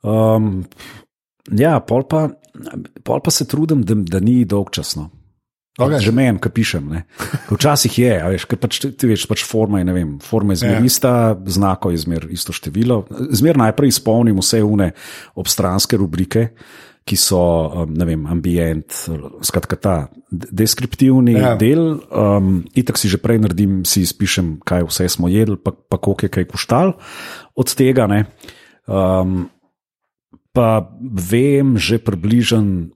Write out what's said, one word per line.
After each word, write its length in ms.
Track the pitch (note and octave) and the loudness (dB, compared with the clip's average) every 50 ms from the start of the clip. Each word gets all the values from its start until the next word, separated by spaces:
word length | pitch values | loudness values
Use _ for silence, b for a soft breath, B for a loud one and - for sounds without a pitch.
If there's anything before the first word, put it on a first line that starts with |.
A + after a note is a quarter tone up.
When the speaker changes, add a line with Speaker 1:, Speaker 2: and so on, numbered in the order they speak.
| - | -2
Speaker 1:
Ehm, 600 | G#2+ G#2+ A2 A2 A2 A2 A2 G#2+ G#2+ F#2+ F#2+ F2+ - - B B B B B B _ _ _ _ _ _ _ _ | 0 2 2 4 4 4 4 2 0 -2 -4 -8 -10 -14 B B B B B B _ _ _ _ _ _ _ _
ja, 320 | - - G#2 C3+ E3 D#3 | -4 0 2 2 2 2
pol 260 | - - - A#2 B2+ C3+ | 0 0 0 -2 -2 0
pa, 220 | - D#3+ D#3 D#3 C#3+ - _ _ _ _ - - - - - - - _ - | 0 -2 -2 -2 -2 -6 _ _ _ _ -18 -18 -14 -14 -14 -14 -16 _ -16
pol 200 | _ - A#2+ C#3 | _ -4 -4 -2
pa 120 | - E3+ | -2 -2
se 140 | - - C#3 | -2 -2 -2
trudim, 360 | - - C#3+ D#3+ D#3+ D#3 C#3 | -4 -2 -2 0 0 0 0
da, 140 | G#2+ F2 A2 | 2 0 0
da 240 | G#2 F#2+ E2 F#2 F#2+ | -2 0 -2 -2 0
ni 240 | F#2 A2+ B2 B2 A#2+ | 2 2 2 2 2
dolgčas, 520 | E2+ G2+ G2+ G2 - - - D2 - - | 2 0 -2 -2 -4 -8 -10 -8 -8 -10
no. 140 | D#2 D2+ E2 _ - _ _ _ _ _ _ _ _ _ _ _ | -10 -10 -12 _ -20 _ _ _ _ _ _ _ _ _ _ _
Speaker 2:
Okej. 260 | - B2 C#3 D3+ C3+ | -2 0 0 2 2
Speaker 1:
Že 100 | G2+ G#2+ | 2 2
meni, 260 | A2+ B2+ C3+ B2+ G#2+ | 2 2 2 2 0
ke 120 | F#2 - F2+ | 0 -2 -2
pišem, 340 | - A2+ A2 - - E2+ C#2+ | 0 0 -2 0 -2 -6 -6
ne. 200 | D2 D#2 E2 - B B B B B B B B | -6 -8 -8 -10 B B B B B B B B
Včasih 480 | - G#2 - - D3 D3 C#3 - A#2 - | -4 -2 0 2 2 2 2 0 0 2
je, 180 | - B2 B2 G#2+ | 2 2 2 2
a 140 | F2 D#2 | 2 0
veš, 160 | F2+ F#2+ F2 - | -2 -2 -2 -4
ker 120 | - B2 | -6 -4
pač 220 | - - G#2+ - - | -4 -4 -4 -4 -4
ti, 120 | - C#3 | -6 -8
ti 160 | - - - | -4 0 0
veš, 160 | A#2+ G#2+ G2 - | 2 2 0 0
pač 180 | - G#2+ - - | -4 -4 -6 -4
forma 360 | - - A2 A2 G2+ G#2 F#2+ | -4 0 0 0 2 0 0
je, 60 | F2+ | 0
ne 80 | F2+ F2+ | 0 0
vem, 160 | F2+ E2+ D2+ C#2+ | 0 -2 -4 -6
forma 340 | C#2+ - - - A2 G2+ G2+ | -10 -8 -4 -2 0 0 0
je 80 | F#2 E2+ | 0 0
zmeraj 220 | - G2+ A2+ A2 | 0 0 2 2
Speaker 2:
Ja. 40 | A#2+ | 2
Speaker 1:
ista, 280 | B2+ - - - B2+ B2 A#2+ A#2 A2+ G#2+ | 2 2 2 2 2 2 4 2 2 0
znakov 540 | F#2 F#2+ F#2+ E2+ F#2+ G2+ G2 F#2+ - - F#2+ | -2 -4 -4 0 0 2 2 0 0 -2 -2
je 60 | E2+ E2 | -2 -2
zmeraj 300 | D#2 E2+ E2+ E2 D#2+ D#2+ | -2 -4 -4 -6 -6 -8
isto 220 | F2 F2 - - | -10 -10 -8 -8
število. 540 | F2 - - - D2 G2+ A#2 B2 B2 G#2+ F#2+ - - - B2+ - | -10 -10 -10 -6 -2 -2 0 0 0 -2 -2 -6 -10 -10 -4 -2
Zmeraj 320 | C3+ G2 B2+ E3 E3 C#3 | 0 2 4 4 4 4
najprej 260 | A2+ A2 G#2+ - C#3+ C3 | 4 2 2 2 2 2
izpolnim 460 | A2 - - A2+ A2 A#2 A#2+ A#2 G#2 | 2 0 0 2 2 4 4 4 2
vse 240 | F#2+ F2+ - - A2+ | 2 0 0 2 2
une 300 | G#2 G#2 G#2 G2+ G2 E2+ - B B B B B B B | 2 2 2 2 2 0 -2 B B B B B B B
obstranske 640 | B - F#2 - - - F#2+ F2+ F#2 F#2 - - - | B -10 -6 -4 -2 0 0 0 0 0 0 0 0
rubrike, 540 | G2 G2 E2+ D#2+ E2+ F#2+ - - A2 A#2 A2+ A2+ B B B B B B B B B | 0 0 -2 0 -2 -4 0 0 0 0 0 -4 B B B B B B B B B
ki 160 | B - G#2 | B -6 -2
so, 240 | - - - G2 F2+ F2 F2 E2+ E2 D#2+ D#2 D#2+ | -2 0 2 2 2 4 4 2 2 0 -2 -4
em, 160 | F2 E2 D#2 D#2 | -4 -4 -4 -2
ne 120 | D#2+ F2 | -2 -2
vem, 200 | E2 D#2+ D#2+ D2 | 0 -2 -4 -4
ambient, 680 | D2+ F2 E2+ D#2 F2 E2+ F2 E2+ D#2+ D#2+ D#2+ D#2 - - - - - E2 D2+ C#2 C#2 - - | -4 -4 -2 0 0 2 2 0 0 -2 -4 -6 -10 -14 -12 -10 -8 -10 -10 -10 -14 -16 -8
skratka, 360 | - - - - - - F2+ | -8 -2 -2 -2 -2 -4 -8
ta 200 | - - G2+ F#2 D#2+ C#2 - - - _ | -2 0 0 0 0 -2 -6 -12 -20 _
de-, 260 | _ - E2+ - - - | _ -10 -10 -10 -8 -2
deskriptivni 800 | F2+ A2 A2+ - - C3 - - - C3+ C3 C3 C3 B2 A#2+ A#2 | -2 0 0 0 -4 -4 -8 0 2 4 4 6 4 4 4 4
Speaker 2:
Ja. 220 | G#2+ B2+ B2+ A#2 | 4 4 2 2
Speaker 1:
del, 240 | G#2 A2 A#2 D3 E3 E3 D#3+ D#3 - - | 2 2 2 4 2 2 0 -2 -4 -8
em, 460 | _ - G#2 G#2+ G2+ G2+ G2+ F#2+ F#2+ F#2+ F2 E2+ - _ | _ -2 0 2 4 4 4 4 2 2 0 -2 -2 _
itak 200 | B2+ B2 - A2 | -2 0 0 -2
si 140 | - - | -2 0
že 100 | G2+ F2+ | 0 0
prej 220 | - - A2+ A2+ A2+ | 0 0 2 2 2
naredim, 420 | G#2+ G2+ F2 F2 G2+ G2 G2 F#2+ | 2 2 2 0 0 0 0 -2
si 200 | F2+ - - G2+ | -2 0 0 0
izpišem, 580 | F2+ E2+ - _ G#2 F#2 - - F2+ E2 D#2 D2 | 0 -2 -2 _ -2 -2 0 -2 -2 -2 -4 -6
kaj 240 | - - F2+ F2+ F2 | -4 -2 0 0 0
vse 240 | D#2 - - F#2 | -2 -2 -2 -2
smo 200 | F2 - - E2+ | -2 0 0 0
jedli, 280 | F2 F#2 G#2 A2 G#2+ G2+ | 2 2 2 2 2 0
pa, 160 | - _ G2 | -4 _ -6
pa 260 | - _ _ _ - | -8 _ _ _ -4
koliko 240 | F#2 - - G2 - | -2 0 -2 -2 0
je 80 | - G2 | -2 -2
kaj 140 | - F#2+ F2+ | -2 -2 -4
koštalo 480 | - - - - - A#2 C3 F3+ F#3+ F3 B B B B B B B B B B B B | -4 -6 -10 -2 0 2 2 2 2 0 B B B B B B B B B B B B
od 140 | - B2 - | -2 -2 -2
tega, 360 | - - C3+ C3 C3 C3 A#2 | 2 2 2 4 4 4 2
ne. 220 | G2 G2+ G#2 G#2 - B B B B B B B B B B B | 4 2 2 0 -2 B B B B B B B B B B B
Em, 640 | - G2+ G2 F#2+ F#2 F#2 F#2 F#2 F#2 F#2 F2+ F2+ - _ _ _ _ _ _ _ _ _ _ _ _ _ _ _ _ - _ _ | -4 0 0 2 2 2 2 0 0 -2 -4 -4 -6 _ _ _ _ _ _ _ _ _ _ _ _ _ _ _ _ -20 _ _
pa 360 | _ _ B2+ A#2+ A2+ A2 G#2+ F2 - - - | _ _ 2 2 4 2 2 0 -4 -14 -16
vem 720 | A#2+ C3 A2 F#2 F2 F2 G#2 A#2+ C3 C#3+ C#3 C#3 C#3 C3+ B2 | -12 -8 -6 -6 -2 0 2 2 4 4 2 2 2 2 2
že 220 | G#2 - - A2+ | 0 0 0 -2
približno 920 | A2+ - A2 G2 E2+ E2 G#2 A2+ A#2+ A2+ A#2 A#2+ A2 G#2 G2+ F#2+ F2+ E2 E2+ _ | 0 0 -2 -4 -2 0 2 2 2 2 2 2 2 2 0 -2 -2 -6 -8 _